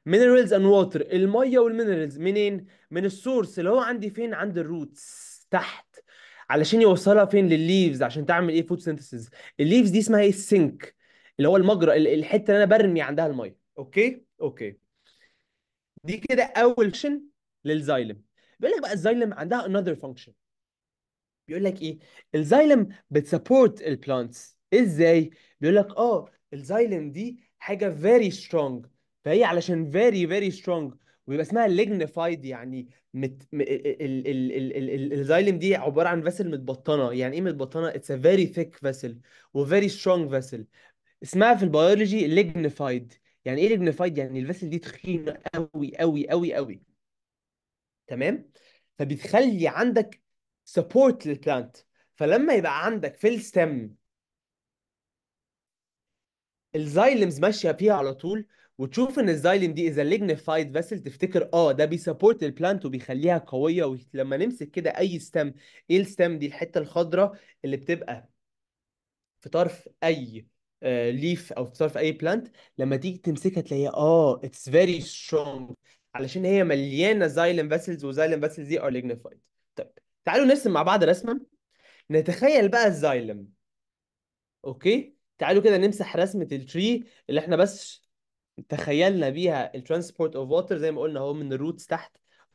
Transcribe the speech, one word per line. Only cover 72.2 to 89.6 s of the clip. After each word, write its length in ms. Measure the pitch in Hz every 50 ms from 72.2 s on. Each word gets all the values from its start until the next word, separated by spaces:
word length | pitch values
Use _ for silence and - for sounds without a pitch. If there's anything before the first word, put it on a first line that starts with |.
| 156 165 202 233 - - _ - _ _ _ -
لما 180 | 131 135 139
تيجي 220 | 131 143 190 180 180
تمسكها 420 | - 170 151 143 - 190 190 170
تلاقيها 300 | 147 - 147 139 143 -
آه 500 | - - 151 156 165 165 156 135 120 -
it's 300 | - 123 - - - 131
very 320 | 139 170 185 180 175 156 131
strong، 720 | - - - - - 165 151 143 143 135 131 127 120 127 - _ _ _ _ _ _ -
علشان 300 | 127 135 131 - 185 185
هي 200 | 185 196 196 180
مليانة 640 | 165 143 139 139 139 135 151 180 208 220 208 175
زايلم 420 | 151 139 165 170 180 180 165 151 151
فيسلز، 360 | - - - 190 170 143 143
وزايلم 360 | 139 131 147 160 160 165 147
فيسلز 280 | 147 156 156 165 143 139
دي 120 | 165 -
are 120 | - 139
lignified. 460 | 123 127 123 123 117 - - - - _ _ _ _ _ _ _ _
طيب 140 | - - - _ _ _ _ _ _ _
تعالوا 220 | 165 175 262 285
نرسم 240 | 254 285 277 - 214
مع 120 | 170 147
بعض 220 | 160 180 208 208 170
رسمة، 360 | 156 180 175 - 226 247 285 - _ _ _ _ _ _ _ _ _ _ _ _ -
نتخيل 580 | 151 156 156 175 170 - 247 277 311 254 208 196
بقى 180 | 208 233 226
الزايلم. 640 | 202 170 143 151 147 131 123 117 107 104 101 101 - _ _ _ _ _ _ _ _ _ _ _ _ _ _ _ _ _ _ _ _ _ _ -
أوكي؟ 500 | 139 127 - - 190 233 269 277 - _ _ _ _ _ _
تعالوا 240 | 147 151 185 202
كده 140 | 202 220 202
نمسح 400 | 180 190 208 202 202 196 - -
رسمة 320 | 170 180 190 202 196 156 -
التري 520 | - 135 131 - - 170 196 226 240 240 - - _ _ _ -
اللي 100 | 139 151
إحنا 160 | 151 175 165
بس 460 | 165 196 196 - - - - - _ _ _ _ _ _ _ _ _ _ _ _ - - _
تخيلنا 600 | 151 139 - 156 143 156 180 196 196 175 151 135
بيها 440 | 139 165 180 175 156 131